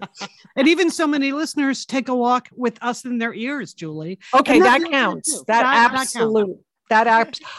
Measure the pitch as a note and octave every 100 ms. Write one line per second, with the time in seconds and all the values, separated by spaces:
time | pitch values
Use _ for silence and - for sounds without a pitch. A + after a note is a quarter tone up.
0 | G3 - G3 _ _ - C#4 E4+ E4+ -
1 | D#4 D4 C#4 C#4 D#4 - C#4 C4 - C4+
2 | B3+ B3+ A#3+ B3 A#3+ - B3 A#3 A#3+ B3
3 | B3+ A#3+ A3+ - A#3 C#4+ G3+ - D#3+ D#3
4 | D#3+ F#3 - C4 C#4+ B3+ - - E4+ C#4
5 | A3+ - - B3 - A3 B3+ A#3 A#3+ C4
6 | C4 A#3+ A3 A3 G3+ F3 _ _ - A3
7 | A#3 A3+ A3+ - -